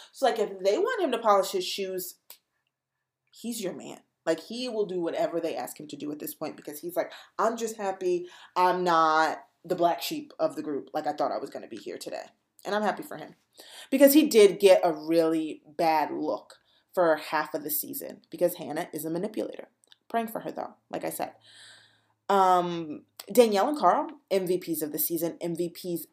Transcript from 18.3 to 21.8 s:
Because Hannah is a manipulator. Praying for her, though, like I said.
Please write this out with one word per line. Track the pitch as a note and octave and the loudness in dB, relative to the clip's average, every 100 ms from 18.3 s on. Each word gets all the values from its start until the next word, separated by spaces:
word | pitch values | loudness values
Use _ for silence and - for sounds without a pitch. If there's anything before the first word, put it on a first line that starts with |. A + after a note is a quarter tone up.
Because | E3 F3 E3+ | -2 -2 -2
Hannah | D3+ D#3 F3 | -8 -8 -8
is | D#3 | -8
a | D#3 | -6
manipulator. | E3 G#3 - - - - _ _ _ _ | -6 -6 -6 -8 -10 -18 _ _ _ _
Praying | A#3 A3+ | -6 -4
for | - | -8
her, | - | -10
though, | - - - _ | -10 -12 -14 _
like | E3 | -10
I | E3 | -8
said. | E3 - - - - - - | -6 -8 -10 -20 -20 -20 -20